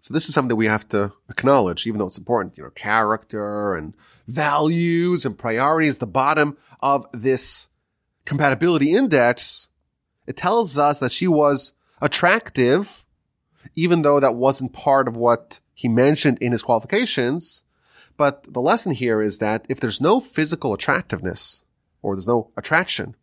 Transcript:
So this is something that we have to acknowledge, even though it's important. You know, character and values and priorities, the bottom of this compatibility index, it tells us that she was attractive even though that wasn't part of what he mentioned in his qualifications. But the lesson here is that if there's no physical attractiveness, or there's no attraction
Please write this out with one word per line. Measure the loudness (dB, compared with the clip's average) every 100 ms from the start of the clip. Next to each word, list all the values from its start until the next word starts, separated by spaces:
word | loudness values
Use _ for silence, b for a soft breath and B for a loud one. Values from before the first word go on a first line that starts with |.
So | -6
this | -4 0
is | 0
something | 0
that | 0
we | 2
have | 0 -2
to | -4 -4 -6 _
acknowledge, | -2 4 4 4 -2 -6
even | -4
though | -6
it's | -6
important. | -4 -2 -2 -10
You |
know, | -20
character | -12 -2 0 2 -2 _ -10 -8 -4 -4 -4
and | -8 -16 b b b
values | -4 0 2 0 0 0 0 0 -2 -4
and | -6
priorities, | -4 0 2 2 0 -2
the | -4
bottom | 0 0 2 0 -2 b b
of | 0 0 -2
this | -6 -2 0 0 -2 -6 _ _ _ _ _
compatibility | -6 0 2 2 2 2 4
index, | 2 4 4 4 2 -2 -4 -6 _ _ _ _ _ -16
it | -4
tells | 0 0 0 2
us | 2 2
that | -4
she | -2 0
was | 4 4 2 -4 _ _ _
attractive | -2 2 2 2 -2 0 2 2 0 -12 _ _ _ _ _ B B
even | -4 2 2
though | 4 4
that | 4 2
wasn't | 0 0 -4
part | -6 0 2 2
of | 0
what | 2 2 -2 -20 _
he | _ -2
mentioned | 4 4 4 0 0
in | -2
his | -4
qualifications. | 0 -2 0 -2 -2 -2 -2 -4 -6 -10 _ b b b b _
But | -2 -2 -10
the | -4
lesson | 0 0 0
here | -4 -2 0
is | 0 -2
that | -2 -2 -4
if | -6
there's | -4 0
no | 2 2
physical | 0 -4 -4 -2 -4
attractiveness, | -4 -2 -4 -2 -6 -6 -6 -6 -8 _ _ _ _
or | -8 -6
there's | 0
no | -2 -2 -10
attraction | -2 -2 0 -6 -8 -14